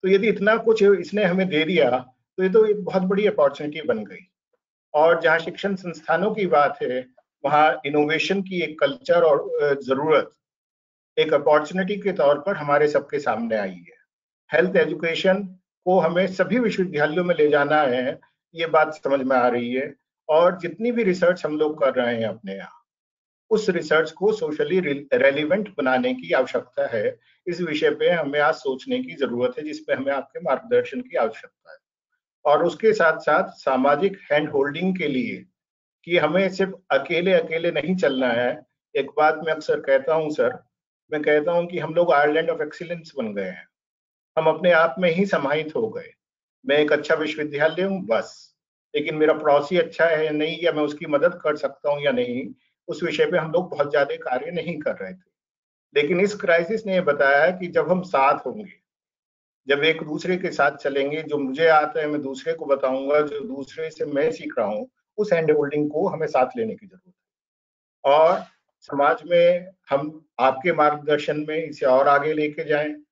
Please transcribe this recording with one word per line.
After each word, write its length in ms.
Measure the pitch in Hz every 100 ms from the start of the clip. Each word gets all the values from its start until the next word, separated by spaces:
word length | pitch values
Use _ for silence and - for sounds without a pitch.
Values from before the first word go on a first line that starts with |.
तो 80 | 190
यदि 180 | 196 220
इतना 300 | 190 202 226
कुछ 260 | 226 220
इसने 400 | 202 196 175 202
हमें 260 | 190 185 185
दे 160 | 151 156
दिया, 240 | 175 131 123 - _ _ -
तो 60 |
ये 60 | 185
तो 160 | 220 214
एक 180 | 208
बहुत 180 | 175 190
बड़ी 260 | 185 196 208
opportunity 540 | - 139 135 151 156
बन 240 | 143 110 101
गई। 220 | 90 _ _ _ _ _ _ _
और 280 | 147 165 165
जहाँ 180 | 160 165
शिक्षण 360 | 165 170 202 196
संस्थानों 600 | 180 156 - 165 208 214
की 120 | 180
बात 320 | 151 143 -
है, 260 | 135 127 127 _ _ _ 139
वहाँ 360 | 147 156 160 139
innovation 560 | 147 151 156 - 196
की 200 | 185 180
एक 180 | 151 151
culture 420 | 139 131 - 170
और, 420 | 165 143 - 160
अ, 100 | 147
जरूरत 580 | 139 127 139 156 143 - _ _ _ _ _ _ _ _ -
एक 160 | 156
opportunity 640 | 143 156 151 151 180 190 202
के 140 | 196
तौर 280 | 170 143 143
पर 160 | - 180
हमारे 320 | 143 147 151
सबके 320 | 143 135 147
सामने 360 | 127 110 117 110
आई 140 | 98
है। 260 | 90 85 _ _ _ _ _ _
Health 220 | - 185 185
education 680 | 151 160 170 160 190 196 196 - _ _ 180
को 140 | 185
हमें 280 | 160 180 190
सभी 320 | - 160 226
विश्वविद्यालयों 640 | 226 - 175 147 151 160
में 120 | 180 160
ले 140 | 151
जाना 320 | 143 143 151
है, 380 | 143 123 127 156 _ _ _ 165
ये 100 | 165
बात 280 | 156 156
समझ 260 | - 147 139
में 180 | 131 127
आ 100 | 123
रही 260 | 120 120
है। 220 | 127 147 - _ _ -
और 300 | 156 175 185
जितनी 320 | 175 156 233
भी 120 | 233
research 420 | 196 180 175 180 151
हम 120 | 151
लोग 220 | 151 151
कर 140 | 139
रहे 220 | 123 120 117
हैं 100 | 110
अपने 300 | 95 95 95
यहाँ, 300 | 87 - _ _ _ _ _ _ _
उस 200 | 214 -
research 420 | 170 151 156 156
को 220 | - 196
socially 460 | 143 156 151 151 185
रि-, 340 | 147 139 -
relevant 600 | 127 139 143 151 190 202 -
बनाने 360 | 131 127 123
की 200 | 127 127
आवश्यकता 640 | 143 123 - - - 139 117
है। 220 | 113 - _ _ -
इस 140 | 170
विषय 300 | 170 147 -
पे 180 | 151 160
हमें 300 | 175 143 147
आज 140 | 147
सोचने 460 | 156 139 127 135 127
की 160 | 127 156
जरूरत 380 | 127 120 123 151
है, 60 |
जिस 160 | 151 147
पे 140 | -
हमें 200 | 127 139
आपके 260 | 139 127 165
मार्गदर्शन 640 | 170 127 117 123 123 127
की 140 | 123 165
आवश्यकता 560 | 113 - - _ _
है। 60 | 78 _ _ _ _ _ _ -
और 200 | 151 170
उसके 280 | - 220
साथ-साथ 560 | - 165 160 - 156 185
सामाजिक 720 | - - 127 139 147 190 190 -
हैंड 180 | 147 151
होल्डिंग 480 | 143 143 147 185 180
के 100 | 147
लिए 380 | 127 113 92 - _ _ _ _ _ -
कि 120 | 170
हमें 320 | 151 180 190
सिर्फ 320 | 185 190 - _
अकेले-अकेले 800 | 135 131 165 180 180 160 160 170
नहीं 240 | 156 151 185
चलना 320 | 156 131 127
है। 380 | 117 123 151 _ _ _ 143
एक 140 | 135 -
बात 220 | 156 160 165
मैं 80 |
अक्सर 260 | 156 160 151
कहता 340 | 139 135 135
हूँ 180 | 160 151
सर, 320 | 151 113 - _ _ _ _ _
मैं 100 | 151
कहता 300 | 151 151 147
हूँ 140 | 170 175
कि 140 | 175
हम 140 | 156
लोग 200 | 160 170
आइलैंड 380 | 147 151 156 165
of 60 | 160
excellence 580 | 151 - 165 170 - -
बन 160 | 113
गए 160 | 101 95
हैं, 180 | 90 - _ _ _ _ _ _ -
हम 100 | 160
अपने 240 | 151 180
आप 240 | 165 165 175
में 120 | 180
ही 140 | 165 202
समाहित 500 | 165 139 151 151 127
हो 140 | 107
गए। 240 | - - _ _ _ _ _ 131
मैं 120 | 143
एक 160 | 151
अच्छा 220 | 151 - 160
विश्वविद्यालय 680 | 151 156 147 143 156 175
हूँ 220 | 190 190 107
बस, 500 | 113 - - - _ _ _ _ 147
लेकिन 200 | 151 156
मेरा 180 | 156
पड़ोसी 440 | 151 151 143 147 180
अच्छा 280 | 160 - 165
है 200 | 156 156
या 60 |
नहीं, 280 | 151 156 156
या 80 | 170
मैं 120 | 151
उसकी 220 | 151 - 160
मदद 340 | 143 170 180
कर 120 | 156 151
सकता 360 | 139 - 147
हूँ 100 | 143
या 100 | 143
नहीं, 420 | 123 123 123 - - _ _ -
उस 160 | 151
विषय 280 | 165 151 151
पे 60 | 180
हम 140 | 160
लोग 180 | 170 180
बहुत 220 | 147 143
ज्यादा 240 | 147 143 160
कार्य 360 | 147 127 151
नहीं 280 | 175 151 156
कर 160 | 139 101
रहे 180 | 95
थे। 180 | 92 _ _ _ _ _ _ _ 143
लेकिन 240 | 147 175
इस 160 | 202 -
crisis 500 | 185 170 175 220 202
ने 80 |
ये 80 | 185
बताया 500 | 147 143 139 143 165
कि 160 | 185 170
जब 240 | 160 151
हम 100 | 180
साथ 380 | - 170 139 143
होंगे, 340 | 127 107 98 _ _ _ _ _ _ _ _ _ -
जब 160 | 143
एक 200 | 156 160
दूसरे 340 | 151 151 - 180
के 140 | 175
साथ 200 | 151 143
चलेंगे, 520 | 147 143 139 139 156
जो 140 | 147 143
मुझे 300 | 131 135 165
आता 320 | 156 147 165
है 80 | 151
मैं 140 | 147
दूसरे 320 | 135 131 165
को 120 | 165 147
बताऊंगा, 560 | 135 135 131 139 151
जो 180 | 147 143
दूसरे 500 | 123 135 135 - 160
से 160 | 156 151
मैं 260 | 139 160
सीख 220 | 151 151 -
रहा 100 | 104
हूँ, 220 | 107 262 _ _ -
उस 160 | 208
hand 180 | 170 160
holding 400 | 151 139 147 147
को 160 | 151 175
हमें 200 | 151 151
साथ 200 | 131 127 120
लेने 180 | 110 98
की 120 | 98
जरूरत 260 | 92 _ _
है। 960 | _ _ _ _ _ _ _ _ 139
और 340 | 147 160 190 - _ _ _
समाज 440 | - 143 143 160 165
में 480 | 175 175 175 180 _ -
हम 360 | 143 151 - _ -
आपके 340 | 131 139 175
मार्गदर्शन 720 | 156 151 147 147 147 - 151 147
में 140 | 156
इसे 220 | 160 147 139
और 220 | 131 143
आगे 260 | 143 151
लेके 300 | 156 151 -
जाएं। 320 | 147 147 151 151 _